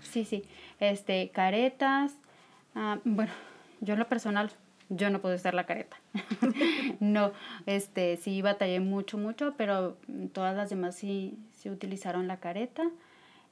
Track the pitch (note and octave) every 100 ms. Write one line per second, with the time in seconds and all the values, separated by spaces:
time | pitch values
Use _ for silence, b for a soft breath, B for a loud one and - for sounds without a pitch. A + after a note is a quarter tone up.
0 | - A#3 G#3+ G3+ - B B B G3+ G3+
1 | - F#3+ F#3 - F#3 G#3 B3+ C4 C4+ C#4
2 | C#4+ - - b b b b A3 G#3+ G#3
3 | A#3 G3+ A3 - B B B B G#3 G#3
4 | A#3 A#3+ A3 G3+ G#3+ - - _ - F3+
5 | G3+ G3 F#3 F3+ F3+ F3+ F3 D#3+ - -
6 | - G3+ - G#3+ B3 A#3 E4 C#4+ C4+ -
7 | G#3 G#3 G3+ G3+ B G3 G3 G3+ G3 F#3+
8 | F3+ F3 G3 G3 G3+ G3+ F#3+ F#3 F#3+ G3
9 | G3 G#3 G#3 A3 C#4+ C#4+ G3+ G3 F#3 -
10 | - F#3+ F#3 F#3+ F#3+ G3 G3+ F#3+ F3+ F#3
11 | G3+ G3 F#3+ - - - G3+ G3 G3 F#3+
12 | F#3 F3+ F#3 F#3 E3+ F#3+ B3 - E4 E4+
13 | b b b b b